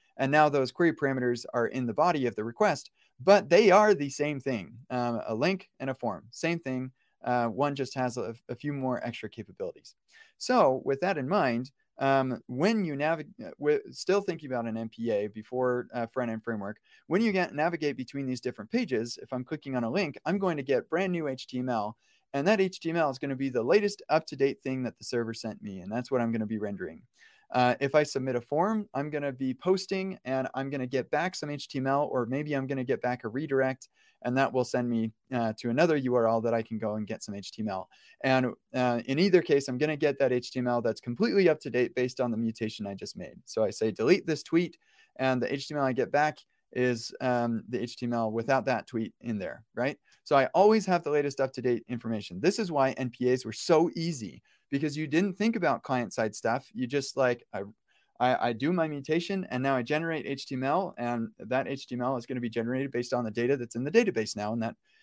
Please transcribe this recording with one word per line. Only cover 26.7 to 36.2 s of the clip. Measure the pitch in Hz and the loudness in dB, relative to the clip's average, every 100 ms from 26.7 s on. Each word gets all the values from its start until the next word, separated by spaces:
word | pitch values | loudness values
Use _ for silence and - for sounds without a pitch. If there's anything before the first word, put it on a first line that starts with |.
| 98 87 80 - _ - _ _ | -6 -8 -10 -20 _ -20 _ _
Uh, | 127 123 120 | 2 2 2
if | 139 | 2
I | 151 | 2
submit | 147 135 131 120 | 2 -2 -2 -2
a | |
form, | - 147 196 220 202 135 | -2 0 0 -2 -4 -6
I'm | 151 | -4
gonna | 147 143 | -4 -6
be | 127 131 | -4 -4
posting | 127 180 190 - 196 190 185 127 | -2 0 0 0 -4 -4 -8 -4
and | 131 131 131 | -4 -2 -4
I'm | 135 | -6
gonna | 139 127 | -4 -2
get | 131 117 | -2 -2
back | 147 180 - | -2 -2 -4
some | 147 | -8
H | 147 - | -8 -6
T | 135 | -4
M | 135 | 0
L, | 139 147 | 2 2
or | 127 117 | 0 -2
maybe | 135 151 139 | -2 -2 -2
I'm | 135 | -2
gonna | 135 | -4
get | 127 117 | -2 0
back | 123 123 113 | 0 -2 -4
a | |
redirect, | 120 151 135 131 131 - _ _ _ | -6 0 2 2 -2 -10 _ _ _
and | 123 127 | -2 2
that | 135 | 2
will | 127 | 2
send | 120 127 120 | 0 0 0
me, | 117 110 - _ | 0 -2 -6 _
uh, | 127 113 110 | -2 -2 -2
to | 120 | -2
another | 127 170 151 | 2 4 4
U | 127 | 2
R | 123 | 4